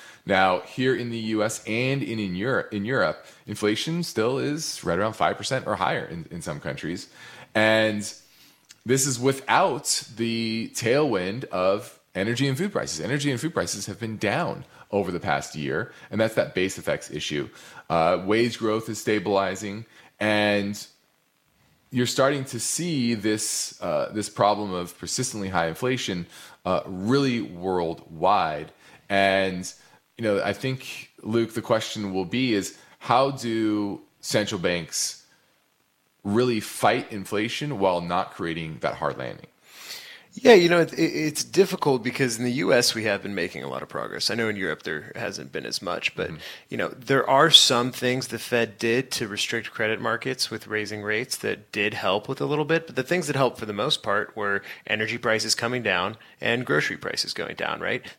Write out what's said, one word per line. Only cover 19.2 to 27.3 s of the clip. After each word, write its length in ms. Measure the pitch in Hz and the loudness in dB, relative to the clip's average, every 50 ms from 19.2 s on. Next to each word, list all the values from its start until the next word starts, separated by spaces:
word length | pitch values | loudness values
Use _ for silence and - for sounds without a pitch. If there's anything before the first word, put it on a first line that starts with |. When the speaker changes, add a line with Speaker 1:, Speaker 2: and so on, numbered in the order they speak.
| 90 104 101 98 98 95 95 95 104 101 98 110 117 - - - - - _ - | 2 2 2 2 2 0 -2 -4 -6 -8 -8 -10 -12 -16 -20 -20 -20 -16 _ -2
Speaker 1:
and 680 | 104 107 107 104 104 104 104 101 101 101 104 - - - _ _ _ _ _ _ _ _ _ _ _ _ _ _ _ _ _ _ _ - | 0 2 4 4 4 4 2 2 0 -2 -4 -8 -10 -16 _ _ _ _ _ _ _ _ _ _ _ _ _ _ _ _ _ _ _ -4
you're 140 | - 123 123 | 0 0 0
starting 400 | 120 - - 131 139 147 139 131 | 2 4 4 4 4 4 0 -4
to 140 | - - 113 | -6 -6 -6
see 560 | - - - - 165 175 165 139 120 120 120 | -4 -4 -2 -2 -2 0 0 2 2 2 2
this, 640 | 107 95 110 107 110 - - - - - - - - | 2 2 2 2 2 0 -2 -4 -4 -4 -6 -8 -6
uh, 280 | 95 87 78 73 - - - | -2 0 0 0 0 -2 -2
this 160 | 107 101 - | -4 -6 -2
problem 440 | - - 101 101 104 101 104 101 92 | 2 4 4 6 4 4 0 -4 -4
of 240 | 87 90 85 - | -4 -4 -6 -8
persistently 520 | - - 85 - - 131 - - 107 98 95 | -10 -8 -6 -4 -2 -4 -4 -4 -6 -4 0
high 180 | 92 87 85 | 2 2 2
inflation, 580 | 82 82 - 127 127 131 123 - - 98 87 85 - - - - - - _ - | 2 0 -2 -2 -2 -2 -2 -2 -4 -4 -4 -6 -8 -12 -20 -20 -20 -16 _ -2
uh, 160 | 92 92 85 - | 0 0 0 0
really 560 | - 95 92 95 110 131 139 139 131 | -4 -6 -4 0 2 2 2 2 2